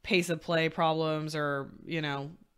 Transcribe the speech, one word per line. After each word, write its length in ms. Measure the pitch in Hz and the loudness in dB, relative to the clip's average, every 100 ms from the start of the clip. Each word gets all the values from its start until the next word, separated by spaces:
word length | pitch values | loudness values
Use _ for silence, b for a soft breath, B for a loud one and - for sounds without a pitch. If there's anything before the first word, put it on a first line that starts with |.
pace 260 | - 185 175 | 4 2 4
of 120 | 160 | -2
play 280 | - 165 160 | 2 2 2
problems 640 | 160 165 160 160 156 156 156 | 2 2 2 0 0 -2 -2
or, 360 | 147 139 135 - - | -2 -2 -6 -12 -6
you 160 | 165 | -4
know 300 | 151 139 143 170 - | -2 -4 -6 -12 -20